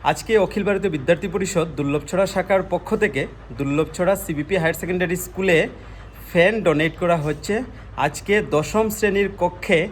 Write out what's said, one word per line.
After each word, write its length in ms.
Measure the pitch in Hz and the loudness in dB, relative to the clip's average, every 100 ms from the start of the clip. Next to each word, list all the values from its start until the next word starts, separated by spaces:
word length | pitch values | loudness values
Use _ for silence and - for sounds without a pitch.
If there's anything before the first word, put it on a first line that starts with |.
আজকে 360 | 139 156 - 220 | 0 -2 2 4
অখিল 260 | 180 214 | 4 0
ভারতীয় 280 | 196 190 190 | 0 0 0
বিদ্যার্থী 360 | 151 127 170 202 | -2 2 2 2
পরিষদ 400 | 185 190 170 165 143 | -2 0 0 -2 -2
দুর্লভছড়া 500 | 143 143 143 180 190 | -2 -2 -2 0 0
শাখার 360 | 190 185 190 185 | 0 2 0 2
পক্ষ 260 | 175 - 214 | -4 -2 0
থেকে 300 | 208 135 160 - - 123 | 0 0 -4 -8 -14 -6
দুর্লভছড়া 580 | 139 147 156 156 180 190 | 0 0 0 0 0 0
সিবিপি 400 | - 147 151 190 | -2 -6 -2 0
হায়ার 180 | 160 | 0
সেকেন্ডারি 420 | 165 175 180 180 175 | -2 -4 -2 0 -2
স্কুলে 520 | - - 190 165 233 - - - - - - | -6 -2 2 4 2 -6 -16 -16 -18 -18 -2
ফ্যান 300 | 175 180 220 | 4 4 4
ডোনেট 360 | 170 151 160 160 | 2 2 0 0
করা 180 | 175 170 | 0 2
হচ্ছে। 460 | 147 151 - 214 262 - - - | 0 -4 -2 -4 -4 -12 -12 -2
আজকে 460 | 143 - - 202 143 | -2 0 0 0 2
দশম 400 | 143 156 214 220 | 0 2 0 0
শ্রেণীর 400 | 214 208 196 196 196 | 2 0 2 0 0
কক্ষে 500 | 175 175 - 170 196 | -2 -2 0 2 2